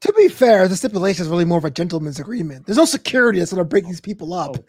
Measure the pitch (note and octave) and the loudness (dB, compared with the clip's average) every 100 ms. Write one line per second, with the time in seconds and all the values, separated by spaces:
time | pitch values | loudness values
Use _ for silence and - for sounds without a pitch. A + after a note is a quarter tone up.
0 | - G#4 G4+ - B3 G#3 F#3 F#3 C4 G3+ | -2 4 4 4 4 6 4 0 -4 -2
1 | F#3+ F3 D#3+ E3+ E3+ E3+ D#3 C3 E3+ E3 | -2 -2 -2 0 0 0 -2 -4 -4 -4
2 | D3+ C#3 D3 A#3+ D#3+ C3+ - A3 E4 C#4+ | -6 -10 -10 -8 -8 -10 -2 2 2 0
3 | - B3+ A#3+ F#3+ E3+ F#3 E3+ G3+ F3 F3 | -2 2 2 2 0 -2 0 0 -2 -6
4 | - G#3 D#3+ F3+ D3 B2+ | -10 -10 -8 -6 -6 -8